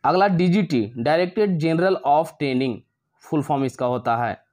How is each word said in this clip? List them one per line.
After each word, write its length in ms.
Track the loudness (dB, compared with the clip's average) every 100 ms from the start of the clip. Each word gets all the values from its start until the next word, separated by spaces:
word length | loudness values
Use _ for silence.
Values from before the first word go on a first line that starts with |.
अगला 240 | 2 2 2
डीजीटी, 640 | 2 2 2 2 0 -2 -4
Directorate 580 | 0 0 0 0 0 0
General 360 | 0 0 0 0 2
of 200 | 2 0
Training, 480 | -4 -2 0 -2 -4 _ _ _ _ -4
फुल 120 | -4
फॉर्म 220 | 0 -2
इसका 220 | -2 -2 -4
होता 300 | -2 -2 -2
है। 220 | -2 -6 _